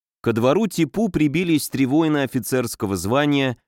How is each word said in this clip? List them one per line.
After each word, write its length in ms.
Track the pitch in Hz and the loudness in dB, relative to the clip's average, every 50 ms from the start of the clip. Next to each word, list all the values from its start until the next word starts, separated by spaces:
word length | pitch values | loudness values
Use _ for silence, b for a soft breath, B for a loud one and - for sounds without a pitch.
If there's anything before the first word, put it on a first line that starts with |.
| _ _ _ _ | _ _ _ _
Ко 120 | - 117 113 | -2 0 0
двору 340 | 113 117 131 147 196 226 | 2 2 2 2 2 0
Типу 420 | 202 - - 160 135 - 196 233 190 | 0 0 0 -2 0 0 -2 -2 -2
прибились 600 | - 151 151 147 127 - 185 170 160 143 - - | 0 0 0 2 2 0 0 2 0 0 0 -4
три 160 | - 127 135 | -2 -2 0
воина 380 | 123 143 160 165 156 151 143 135 | 2 2 2 2 2 0 0 -2
офицерского 720 | 123 - 131 107 - 131 127 120 113 - - 113 95 98 | -2 -4 -6 -4 -2 -2 -2 -2 -4 -6 -6 -4 -4 -4
звания, 600 | 87 85 101 123 139 147 147 143 139 135 131 120 - _ | -4 -2 0 0 0 2 2 2 2 0 0 -4 -6 _